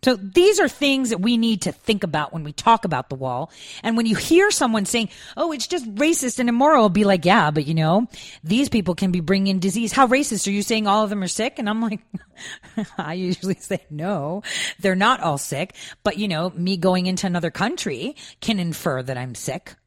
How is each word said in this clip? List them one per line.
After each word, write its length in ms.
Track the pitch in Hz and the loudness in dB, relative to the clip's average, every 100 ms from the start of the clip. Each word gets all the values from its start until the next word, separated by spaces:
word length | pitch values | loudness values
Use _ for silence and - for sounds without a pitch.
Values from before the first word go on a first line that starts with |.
So 120 | 269 233 | 2 0
these 440 | 190 349 370 381 | 2 4 6 6
are 100 | 320 | 2
things 400 | - 285 269 247 | 2 0 0 0
that 100 | 175 | 0
we 180 | 202 240 | 0 2
need 260 | 226 214 | 2 0
to 80 | 175 | -2
think 320 | - - 208 | -6 -2 -2
about 280 | 180 151 147 | 0 -2 -4
when 120 | 165 | -6
we 100 | 151 | -10
talk 320 | - - 226 190 | -2 4 4 2
about 240 | 139 - | -4 -4
the 60 | 135 | -8
wall. 360 | 131 123 160 - - - | -6 -6 -8 -12 -18 -8
And 140 | 226 233 | -2 0
when 80 | 226 | 0
you 100 | 190 | 0
hear 360 | - 330 403 | 4 4 6
someone 340 | - 262 220 190 | 2 0 0 0
saying, 240 | 240 220 - - - | -2 -2 -8 -18 -4
"Oh, 160 | 330 | -4
it's 160 | 294 - | -4 -4
just 260 | 359 233 202 | -6 -6 0
racist 440 | 302 339 254 - | 2 2 -2 -2
and 80 | 247 | 0
immoral," 400 | 233 285 302 214 | 4 6 6 6
be 140 | 180 | 4
like, 220 | 202 190 170 | 4 4 4
"Yeah, 260 | 214 156 | 4 4
but, 140 | 156 143 | 0 0
you 80 | |
know, 340 | 160 156 190 240 - - - | 0 4 2 0 -8 -20 -16
these 260 | 156 220 277 | -2 0 2
people 260 | 233 180 170 | 0 0 -2
can 160 | 190 | 0
be 80 | 180 | 0
bringing 400 | 156 196 196 190 | 0 0 2 0
disease. 320 | 190 190 226 | 0 -2 -2
How 160 | - 254 | 2 4
racist? 400 | 262 294 208 202 | 4 0 -2 -2
Are 40 | |
you 100 | 202 | -2
saying 260 | 202 226 214 | -2 -2 2
all 160 | 208 | 2
of 60 | 214 | 2
them 140 | 202 | -2
are 40 | 180 | -4
sick?" 280 | - 233 - | -2 -4 -2
And 100 | 214 | -4
I'm 140 | 214 | -2
like, 180 | 226 208 _ - - - - | -2 -6 _ -16 -16 -20 -18
<laughs> 480 | - - - 208 - | -18 -10 -8 -8 -8
I 180 | 151 180 | -8 -6
usually 400 | 180 180 190 185 | -4 -4 -4 -6
say, 280 | - 180 _ | -4 -8 _
"No, 540 | 147 170 190 143 185 - - - - | -8 -4 -4 -4 -8 -8 -8 -8 -2
they're 160 | 196 185 | 0 2
not 240 | 208 262 | 2 2
all 180 | 165 139 | 0 -2
sick." 380 | - 139 185 - - - | -4 -6 -8 -10 -20 -4
But, 140 | 208 180 | -4 -2
you 100 | 208 | -4
know, 240 | 156 180 | -2 -4
me 260 | - 175 190 | -4 -4 0
going 300 | 185 185 180 | 2 2 0
into 200 | 185 190 | -2 -2
another 240 | 175 165 | -2 -2
country 640 | - 208 359 208 123 190 - - - | -2 -4 -4 -6 -6 -8 -10 -20 -10
can 200 | - 208 | -4 -2
infer 420 | 175 156 175 131 | -2 -4 -2 -2
that 160 | 127 127 | -4 -6
I'm 180 | 127 117 | -8 -8
sick. 400 | - 135 - - | -8 -8 -12 -20